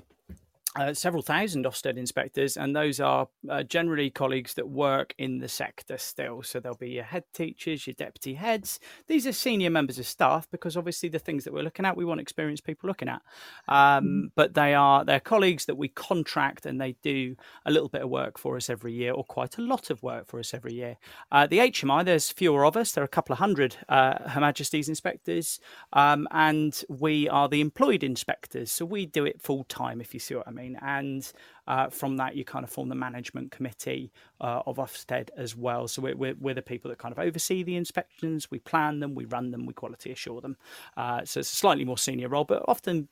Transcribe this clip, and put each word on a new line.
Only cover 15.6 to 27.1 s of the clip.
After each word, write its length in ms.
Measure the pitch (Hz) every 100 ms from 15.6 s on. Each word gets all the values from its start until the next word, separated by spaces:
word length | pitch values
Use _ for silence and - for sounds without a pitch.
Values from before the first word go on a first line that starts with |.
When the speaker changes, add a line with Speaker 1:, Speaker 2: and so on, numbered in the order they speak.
| -
Speaker 1:
that 100 | 139
we 120 | 143
contract, 800 | - - 180 147 151 139 - 147
and 120 | 131
they 140 | 131 127
do 340 | 147 135 127 127 - - -
a 60 |
little 180 | 151 143
bit 140 | 139
of 60 | 131
work 280 | 131 131 -
for 180 | 139 127
us 140 | -
every 240 | 117 120
year, 180 | 120 120
or 120 | 127
quite 340 | - 131 127 -
a 40 |
lot 280 | 240 262 -
of 140 | 131
work 240 | 127 117 -
for 120 | 120
us 140 | 113
every 220 | 120 120 120
year. 220 | 120 117 - - -
Uh, 160 | 143 147
the 120 | 180
H 240 | 247 -
M 60 | 139
I, 140 | 147
there's 260 | 180 165 -
fewer 320 | - 175 143
of 140 | 147 220
us. 140 | 226
There 120 | 156
are 20 | 139
a 20 | -
couple 160 | -
of 60 | 131
hundred, 360 | 202 151 131 - -
uh, 400 | 135 131 - -
Her 100 | 143
Majesty's 480 | 147 143 143 151 147
inspectors, 720 | 156 180 - - 170 160 - - - -
um, 340 | 143 143 147 151
and 500 | 160 156 151 151 - -
we 400 | 131 156